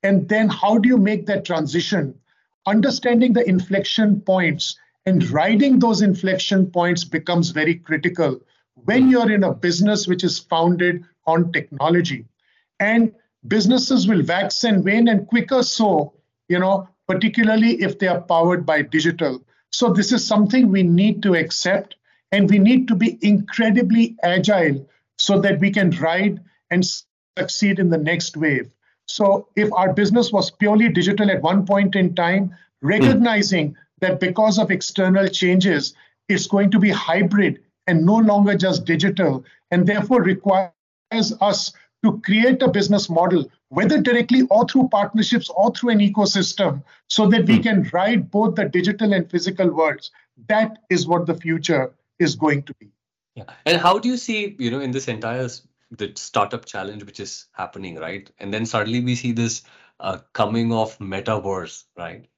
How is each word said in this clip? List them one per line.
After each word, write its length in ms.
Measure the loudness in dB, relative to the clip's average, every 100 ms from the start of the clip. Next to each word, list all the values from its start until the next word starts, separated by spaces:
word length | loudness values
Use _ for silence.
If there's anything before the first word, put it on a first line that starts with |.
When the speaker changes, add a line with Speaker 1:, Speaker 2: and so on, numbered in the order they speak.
Speaker 1:
And 260 | 2 0 2
then 200 | 0 0
how 300 | 0 0 2
do 100 | 4
you 100 | 4
make 280 | 2 0 -2
that 180 | -4
transition? 720 | -4 -4 -2 -4 -2 -4 -4 -10 _ _ _ _ -2
Understanding 680 | 2 2 0 0 2 4
the 160 | 2 2
inflection 720 | 0 0 -4 -2 0 2 0
points 560 | 0 0 0 -2 -8 -12 _ _
and 240 | -2 0 0
riding 480 | 0 2 2 4 4
those 240 | 2 2
inflection 640 | 2 0 -2 -2 -2 0 0
points 340 | 0 0 -2
becomes 460 | -4 -6 -2 -2 -2
very 240 | -2 -2 -2
critical 640 | -4 -4 -4 -2 -4 -4 _ _ _
when 340 | _ -2 2 4
you're 220 | 4 2
in 140 | 2
a 100 | 0
business 520 | 0 -2 0 0 0 -2
which 180 | -2
is 140 | -2 -4
founded 680 | -4 0 0 2 0 -2 -10 _ -2
on 260 | 0 0
technology. 760 | -2 -8 -4 0 0 0 -6 -12 _ _ _ _ _
And 340 | 0 2 0 -2 _ _ -4
businesses 600 | 0 2 2 2 0 2
will 160 | 0
wax 400 | 0 -2 -4 -4
and 200 | 0 0
wane, 240 | 2 2 2
and 180 | 2 0
quicker 340 | -2 0 -2
so, 500 | -2 0 0 0 -2 _ _ _ _
you 100 | -2
know, 300 | 0 -2 -4 _ -6
particularly 720 | -2 -2 0 2 4 2 2
if 180 | -2 -2
they 100 | -2
are 120 | -2
powered 460 | 0 2 2 0 0
by 160 | -2
digital. 600 | 0 0 0 -2 -4 -6 _ _ _
So 200 | -2 2
this 200 | 2 2
is 140 | 0 0
something 440 | 2 4 4 4
we 120 | 4
need 400 | 4 4 4 2
to 120 | 0
accept, 600 | 0 0 -4 -2 -2 -4 -20 _ _ _
and 180 | 0 4
we 80 | 4
need 300 | 6 4 2
to 60 | 0
be 220 | 0 0
incredibly 920 | 2 2 0 -2 2 2 2 2 2 0
agile 640 | -2 0 2 2 2 -2 -8 _ _ -8
so 220 | 0 2
that 200 | 2 0
we 100 | 0
can 200 | 2 0
ride 480 | 0 -2 0 -2 -4 _ _ _
and 140 | -2 -2 -6 _ _ _ -8
succeed 400 | -8 -2 -2 0
in 100 | 0
the 80 | 0
next 380 | -2 -4 -6 -4
wave. 320 | -2 -2 -6 _ _ _ -16
So 420 | -2 0 0 -2
if 180 | -4 -2
our 200 | 0 0
business 400 | 0 2 2 0
was 180 | -2 -4
purely 380 | _ 2 2 2
digital 420 | 2 0 0 0
at 120 | 0
one 220 | 0 0
point 300 | 0 0 2
in 200 | 0 0
time, 380 | 0 -2 0 -4 -8 _ _
Speaker 2:
Hmm. 60 | -4
Speaker 1:
recognizing 880 | 2 4 4 2 2 0 -2 -2 -8 _ _
that 200 | -4 -2
because 380 | -2 2 2 2
of 120 | 0
external 580 | -2 -4 -2 2 2 0
changes, 680 | 0 0 2 2 0 -4 _ _ _ _
it's 180 | -4 0
going 240 | 0 2
to 60 | 4
be 120 | 2
hybrid 680 | 0 -2 0 0 2 0 -2 _ _ -2
and 180 | 2
no 120 | 4 4
longer 380 | 4 4 2 2
just 280 | 0 -2
digital, 600 | -2 0 0 0 -2 -2 -8 _ _
and 160 | 0 2
therefore 360 | 0 0 0
requires 500 | 2 -2 0 0 0 _ _ _ _ -4 -4 0
us 320 | -2 -2 -6 -12 _ _
to 160 | -2 -2
create 420 | -2 2 2 2
a 60 | 0
business 400 | 0 0 0 0
model, 420 | 0 0 0 -2 _ _
whether 320 | -2 0 2
directly 420 | 2 0 2 2 4
or 160 | 2 2
through 220 | 0 2
partnerships 600 | 0 0 -2 0 -2 -2
or 220 | 0 0
through 180 | 0 0
an 80 | 2
ecosystem, 840 | 2 2 0 0 -4 -2 -4 -4 -10 _ _
so 180 | 0 4
that 180 | 4 4
we 100 | 2
Speaker 2:
Hmm. 60 |
Speaker 1:
can 280 | 2 0 0
ride 380 | -2 0 -2 -2
both 240 | 0 0 -2
the 100 | -2
digital 440 | 0 -2 -2 0
and 160 | 0 -2
physical 400 | -4 -4 -2 -2
worlds. 400 | 0 -2 -2 -14 _ _ _ -4
That 300 | -2 -2 -6 _
is 160 | -4 0
what 200 | -2 -2
the 80 |
future 600 | -6 -4 -6 -2 -2 -2 _ _ _
is 160 | -2
going 300 | 0 -2 -2
to 100 | -6
be. 140 | -20 -20 _ _ _ _
Speaker 2:
Yeah. 100 | -20 -20 -8
And 160 | -2 0
how 180 | 2 0
do 100 | -2
you 80 | -6
see, 400 | -6 -6 -6 -6
you 120 | -6
know, 100 | -4
in 100 | -6
this 180 | -6 -6
entire 360 | -8 -8 -6
s-, 220 | -8 -12 _ _ _
the 220 | -12 -12 -12
startup 480 | -6 -2 -2 -6
challenge 400 | -12 -12 -12 -14
which 160 | -20 -18
is 260 | -16 -16 -20
happening, 440 | -14 -14 -12 -16 -14
right? 340 | -14 -14 -18 _
And 140 | -10
then 140 | -8 -6
suddenly 340 | -6 -4 -4
we 140 | -4
see 180 | -4 -4
this, 300 | -4 -4 -6 _ _ _ _
uh, 180 | -10 -10 _
coming 400 | -6 -2 -2 -2
of 260 | -2 -4 -8
metaverse, 840 | -10 -8 -4 -6 -4 -8 -8 -16 _ -16
right? 300 | -16 -16 _